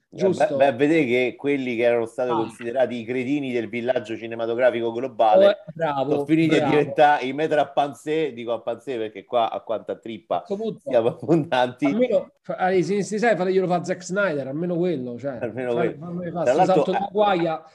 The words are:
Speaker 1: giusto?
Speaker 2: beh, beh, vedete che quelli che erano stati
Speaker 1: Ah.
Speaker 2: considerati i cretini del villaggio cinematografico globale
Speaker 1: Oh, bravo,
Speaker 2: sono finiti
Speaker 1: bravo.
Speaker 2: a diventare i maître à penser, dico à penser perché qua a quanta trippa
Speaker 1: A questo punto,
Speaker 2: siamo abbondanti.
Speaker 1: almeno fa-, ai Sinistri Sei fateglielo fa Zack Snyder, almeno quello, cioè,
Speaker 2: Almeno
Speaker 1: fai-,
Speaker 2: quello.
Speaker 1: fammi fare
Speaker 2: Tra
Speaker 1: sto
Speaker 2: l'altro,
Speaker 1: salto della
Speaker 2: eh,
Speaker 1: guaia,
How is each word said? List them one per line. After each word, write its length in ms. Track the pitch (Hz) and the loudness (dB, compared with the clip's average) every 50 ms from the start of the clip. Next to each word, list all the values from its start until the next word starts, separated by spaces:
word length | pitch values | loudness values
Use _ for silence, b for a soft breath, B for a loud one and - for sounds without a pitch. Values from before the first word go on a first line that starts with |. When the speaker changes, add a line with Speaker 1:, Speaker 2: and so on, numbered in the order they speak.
| _ _ | _ _
Speaker 1:
giusto? 480 | - - 185 190 175 - - - 147 135 | -8 0 0 0 2 4 2 2 4 4
Speaker 2:
beh, 160 | 139 143 127 | 4 4 4
beh, 40 | 117 | 4
vedete 280 | 143 147 165 165 147 117 | 2 4 4 4 4 4
che 280 | 120 127 127 120 104 | 4 2 2 0 -2
quelli 400 | - - 143 143 139 131 123 120 | -4 -2 -2 -2 -2 -2 -4 -2
che 60 | 110 | 2
erano 240 | 120 120 120 120 113 | 2 2 2 2 0
stati 240 | 113 - - 127 123 | -2 -4 -4 -2 -2
Speaker 1:
Ah. 60 | 120 | 0
Speaker 2:
considerati 640 | 117 113 104 - - 120 117 117 131 127 117 120 120 | -2 -2 -4 -6 -10 -10 -6 0 0 0 0 0 -6
i 40 | 110 | -8
cretini 480 | 107 127 131 123 127 143 147 139 131 | -6 -4 -4 -2 -2 -2 -4 -2 -2
del 160 | 120 120 110 104 | -4 -4 -4 -4
villaggio 480 | 110 123 117 120 - 123 110 - 113 | -6 -6 -2 0 -2 -2 -2 -4 -10
cinematografico 760 | 101 113 113 117 117 117 113 117 120 131 123 113 117 117 117 | -8 -8 -8 -6 -4 -4 -2 0 2 2 2 2 2 -2 -2
globale 560 | 113 120 127 135 113 107 117 110 107 113 196 202 | -4 -4 -6 -6 0 2 4 6 8 8 8 6
Speaker 1:
Oh, 80 | - - - - - | 4 2 -6 -16 -8
bravo, 380 | 160 165 151 143 139 131 143 | -6 -4 -4 -2 -2 -2 0
Speaker 2:
sono 140 | 151 143 143 | 0 -2 0
finiti 320 | 147 160 160 165 156 156 - | 0 2 2 4 4 2 2
Speaker 1:
bravo. 80 | 151 | 2
Speaker 2:
a 40 | 143 | 2
diventare 560 | 151 151 143 - - 160 151 147 147 135 123 | 2 2 2 0 2 4 4 6 6 2 0
i 80 | 131 131 | -4 -4
maître 260 | 147 160 156 156 147 | -4 -2 0 2 0
à 80 | 139 - | 0 0
penser, 680 | - 156 143 143 123 - - 151 156 160 160 139 120 | 0 -2 -2 -2 -4 -10 -6 -4 -2 -2 -2 -2 -4
dico 180 | 117 117 113 | -8 -6 -6
à 100 | 117 110 | -6 -4
penser 380 | 113 120 117 117 - 143 131 113 | -4 -6 -8 -8 -6 -8 -6 -6
perché 260 | 110 107 - 98 90 | -6 -6 -8 -12 -12
qua 240 | - - 120 113 - | -2 0 0 0 0
a 120 | - 98 | -2 -6
quanta 340 | - - 113 - 98 - 98 | -6 -6 -6 -6 -4 -8 -10
trippa 400 | - - 113 113 - - - - | -10 -8 -12 -12 -12 -6 -4 -4
Speaker 1:
A 60 | 175 | -4
questo 220 | - - 196 202 226 | -4 -4 -8 -6 -6
punto, 180 | 220 175 - - - | -6 -8 -8 -8 0
Speaker 2:
siamo 200 | - 196 165 120 | 2 2 2 2
abbondanti. 760 | - - - 127 165 165 143 - 131 127 123 123 123 - 147 | -2 -2 0 2 2 2 2 0 0 0 0 0 0 -2 -2
Speaker 1:
almeno 480 | 143 190 226 254 247 214 185 - - _ _ | 0 2 2 0 2 2 0 -2 -2 _ _
fa-, 160 | _ - 170 - | _ -10 -6 -2
ai 260 | 185 185 190 185 165 | -2 0 2 2 0
Sinistri 340 | 151 202 208 180 - 208 214 | 0 0 -2 -2 -2 -2 0
Sei 180 | 214 240 214 | 2 2 2
fateglielo 300 | 160 185 190 185 190 185 | 2 2 0 2 2 2
fa 180 | 170 180 175 - | 2 0 -2 0
Zack 200 | 180 185 175 - | -2 -6 -6 -6
Snyder, 440 | - 180 202 202 185 151 143 131 131 | -6 -2 0 0 0 0 -4 -6 -6
almeno 280 | 139 156 175 175 175 | -6 -4 -4 -2 -2
quello, 420 | 165 175 180 165 131 123 123 120 120 | 0 0 0 -2 -2 -4 -8 -10 -8
cioè, 220 | 123 139 127 113 | -8 -8 -8 -6
Speaker 2:
Almeno 320 | 117 123 101 123 127 123 120 | -8 -8 -6 -6 -4 -2 -2
Speaker 1:
fai-, 220 | 120 120 110 - | 0 0 -2 -4
Speaker 2:
quello. 100 | 139 160 | -6 -12
Speaker 1:
fammi 260 | 175 170 175 180 165 | -10 -10 -8 -8 -8
fare 120 | 165 175 160 | -6 -2 0
Speaker 2:
Tra 80 | 147 | 2
Speaker 1:
sto 40 | 131 165 | 4 4
Speaker 2:
l'altro, 160 | 185 165 185 | 4 4 4
Speaker 1:
salto 160 | 180 180 185 | 2 2 0
della 160 | 190 202 202 202 | -2 -4 -4 -4
Speaker 2:
eh, 40 | |
Speaker 1:
guaia, 520 | 185 208 208 208 190 170 165 165 160 156 b b | 0 2 2 2 2 0 0 -2 -4 -6 b b